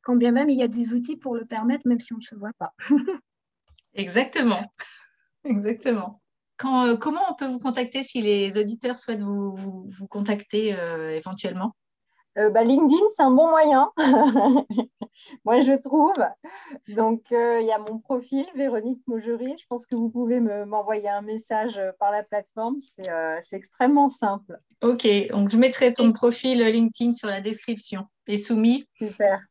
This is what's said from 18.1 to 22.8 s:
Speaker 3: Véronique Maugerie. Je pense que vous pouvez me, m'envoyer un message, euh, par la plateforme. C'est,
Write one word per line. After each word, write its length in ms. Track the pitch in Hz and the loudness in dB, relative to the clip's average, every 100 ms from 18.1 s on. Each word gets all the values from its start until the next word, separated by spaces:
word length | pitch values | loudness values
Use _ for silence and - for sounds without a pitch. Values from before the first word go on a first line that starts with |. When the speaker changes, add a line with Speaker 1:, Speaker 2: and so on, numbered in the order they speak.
| 247 240 269 349 302 | -8 -4 -6 -4 -4
Speaker 3:
Véronique 460 | 277 226 226 254 - | -4 -4 -6 -8 -6
Maugerie. 500 | 226 220 233 254 320 | -6 -6 -6 -6 -10
Je 60 | _ | _
pense 180 | 240 - | -12 -6
que 120 | 240 | -4
vous 120 | 226 | -4
pouvez 300 | 240 233 247 | -2 -2 0
me, 240 | 226 208 | 0 -4
m'envoyer 460 | 202 214 208 214 202 | -6 -6 -4 -4 -4
un 120 | 202 | -6
message, 560 | 208 220 - 220 226 202 | -6 -12 -4 -4 -4 -6
euh, 140 | 190 - | -8 -2
par 100 | 202 | -2
la 140 | 208 | -2
plateforme. 560 | 208 208 202 - 226 | -4 -8 -8 -8 -6
C'est, 300 | 277 | -6